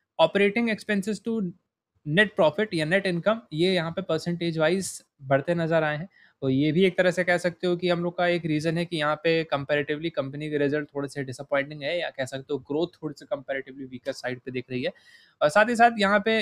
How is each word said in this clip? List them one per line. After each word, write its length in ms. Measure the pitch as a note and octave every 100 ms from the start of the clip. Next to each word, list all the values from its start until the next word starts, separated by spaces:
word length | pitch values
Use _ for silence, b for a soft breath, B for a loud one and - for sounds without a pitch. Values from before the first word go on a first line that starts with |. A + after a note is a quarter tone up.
| _ -
Operating 560 | D#3+ G3+ G3+ G#3 A#3 G#3
expenses 480 | - G#3 G3 G3+ -
to 140 | A3+ F3+ - _ _ _ _ D3+
net 240 | D#3+ G#3 -
profit 340 | D#3 - G#3+
या 120 | E3 D3+
नेट 200 | F#3+ F#3+
इनकम, 360 | F3 F#3+ A3+ -
ये 200 | D#3 F#3
यहाँ 180 | F3+ E3
पे 100 | E3
परसेंटेज 560 | F#3 D#3+ F3 F3 E3+ D#3+
वाइज 460 | D#3 F#3+ F3+ - _ _
बढ़ते 340 | C3+ C#3 C3+ F3
नज़र 280 | D#3+ E3
आए 140 | D3+ D3
हैं, 100 | F#3 b b b
तो 80 | C3+
ये 220 | C3+ D3+
भी 120 | D3+ F#3+
एक 120 | F#3
तरह 140 | F3+
से 120 | F3
कह 140 | F3 F3
सकते 300 | F3 E3+ F3+
हो 80 | F3
कि 120 | F3+
हम 140 | F3
लोग 140 | F3 E3+
का 100 | F3
एक 180 | F3 E3
रीज़न 320 | D3+ D#3+ E3
है 80 | E3+
कि 120 | E3
यहाँ 180 | D3 D3+
पे 160 | E3 E3 D#3+
comparatively 560 | C#3+ C#3 D3 D3 D3+ E3 D3+
कंपनी 340 | C3+ C#3+ D3+
के 80 | D3
रिजल्ट 300 | C#3+ D3+ D3 C#3+
थोड़े 120 | C#3+
से 160 | D3
डिसअपॉइंटिंग 580 | C3+ B2+ C#3 C#3 C#3 D3+
है, 160 | C#3+ F3
या 100 | D3+
कह 160 | - B2+
सकते 280 | C3+ C3+
हो 60 | C#3+
ग्रोथ 360 | C3 D3 E3+ _
थोड़ी 120 | D#3 C#3+
सी 60 | C#3+
comparatively 640 | C#3 C3+ C3+ C3+ C3+ C3
वीकर 200 | B2+ -
साइड 280 | C3 B2+ B2+
पे 120 | -
दिख 140 | B2+ -
रही 140 | B2+
है। 80 | D3+ - b b b b
और 80 | D3
साथ 200 | G3+ A3
ही 60 | A#3
साथ 240 | A#3 A#3
यहाँ 200 | G3 G#3 G#3+
पे 140 | A3